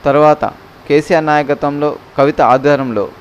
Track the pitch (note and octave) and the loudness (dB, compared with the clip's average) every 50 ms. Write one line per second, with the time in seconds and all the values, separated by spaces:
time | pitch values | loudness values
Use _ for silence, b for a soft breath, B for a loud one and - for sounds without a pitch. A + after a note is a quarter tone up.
0 | - C#3+ C#3 D3 D3+ D3+ D3+ - A#2 G#2 - - - - - - - - C#3+ D3+ | 0 0 2 4 4 4 4 2 -2 -8 -8 -12 -20 -20 -20 -20 -4 0 0 0
1 | D3+ - F#3 D#3+ D#3 D#3 D3+ D3+ D3 C3 C#3+ - - C#3+ C#3+ D3 D3 D3 - - | 0 0 -2 -2 0 0 0 -2 0 -2 -4 -4 -4 -6 -4 -4 -4 -4 -6 -8
2 | - - - - C#3 C#3+ D3 - C#3+ A#2 B2 C3+ C3 C#3+ D3 C3+ C3+ B2+ A2+ G#2 | -16 -10 -2 0 0 0 2 0 2 2 2 2 2 0 0 0 -2 -4 -4 -4
3 | G2 B1+ - - | -6 -6 -10 -18